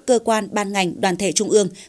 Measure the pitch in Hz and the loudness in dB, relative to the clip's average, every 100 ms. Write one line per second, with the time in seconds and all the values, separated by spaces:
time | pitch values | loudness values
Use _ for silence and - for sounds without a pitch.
0 | - 240 233 220 202 208 202 202 180 - | 0 0 2 -2 -2 -4 -4 -2 -2 0
1 | 190 180 196 - 202 208 190 - | -2 -2 -2 -2 2 2 2 -4